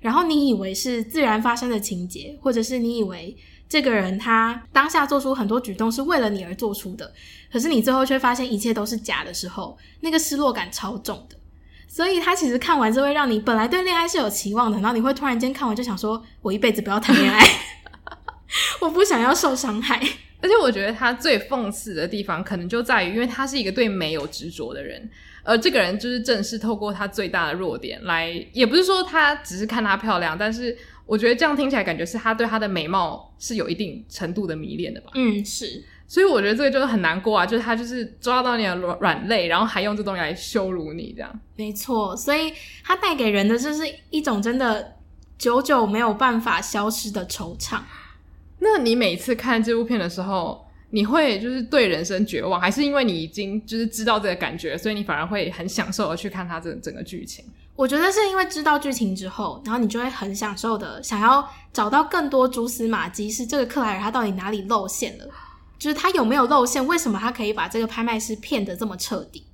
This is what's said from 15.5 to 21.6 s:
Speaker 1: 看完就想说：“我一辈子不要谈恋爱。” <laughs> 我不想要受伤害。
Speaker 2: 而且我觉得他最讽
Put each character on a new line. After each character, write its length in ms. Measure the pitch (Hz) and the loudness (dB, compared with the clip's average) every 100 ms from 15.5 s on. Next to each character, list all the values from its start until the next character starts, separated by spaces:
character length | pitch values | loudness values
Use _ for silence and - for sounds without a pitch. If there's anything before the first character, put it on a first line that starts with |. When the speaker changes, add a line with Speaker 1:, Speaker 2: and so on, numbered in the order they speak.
Speaker 1:
看 160 | 269 254 | -2 -2
完 80 | |
就 80 | 220 | -2
想 140 | 247 185 | -4 -2
说 260 | 208 226 - - | -2 -4 -8 -8
：“我 100 | 202 | -4
一 60 | 202 | 2
辈 120 | 233 | 2
子 120 | 220 | 2
不 80 | - | 0
要 100 | 208 | -2
谈 160 | 226 262 | 4 4
恋 160 | 254 | 6
爱。” 100 | 214 240 - - - - - - - - | 8 8 8 -8 -16 -20 -20 -18 -14 -14
<laughs> 540 | - - - - - | -14 -8 -4 -4 -2
我 80 | 330 | 0
不 120 | 339 | 4
想 180 | 403 269 | 4 6
要 120 | 240 | 4
受 240 | 320 320 262 | 4 2 0
伤 240 | 254 214 | -2 -2
害。 180 | 247 233 269 - - - | 0 0 0 -4 -16 -4
Speaker 2:
而 60 | 370 | 4
且 60 | 453 | 6
我 100 | 269 | 6
觉 140 | 202 | 2
得 80 | 196 | -2
他 220 | 226 247 | 0 -2
最 240 | 247 302 220 | 0 2 2
讽 320 | - 262 | 0 -4